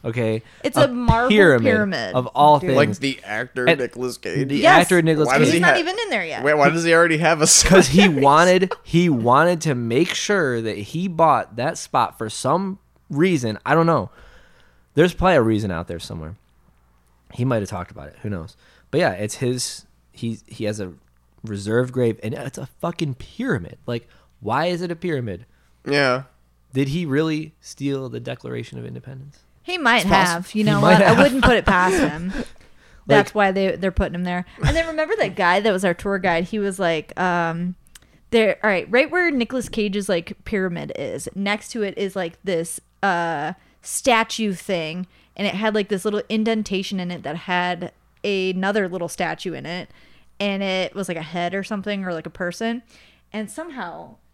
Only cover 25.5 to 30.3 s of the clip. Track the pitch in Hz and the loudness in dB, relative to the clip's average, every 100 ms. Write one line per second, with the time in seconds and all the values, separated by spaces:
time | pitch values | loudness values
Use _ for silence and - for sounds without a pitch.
25.5 | _ _ _ - 143 135 127 135 _ _ | _ _ _ -2 2 2 0 -4 _ _
26.5 | _ _ 127 139 160 165 135 160 156 156 | _ _ -4 -2 -2 -2 0 0 -4 -8
27.5 | _ - - 139 135 131 120 123 131 123 | _ -20 -8 -6 -6 -8 -10 -10 -12 -10
28.5 | 120 117 127 120 127 131 135 139 - _ | -10 -10 -14 -14 -14 -16 -18 -18 -20 _
29.5 | _ - 359 262 240 190 190 185 | _ -2 2 4 4 4 4 4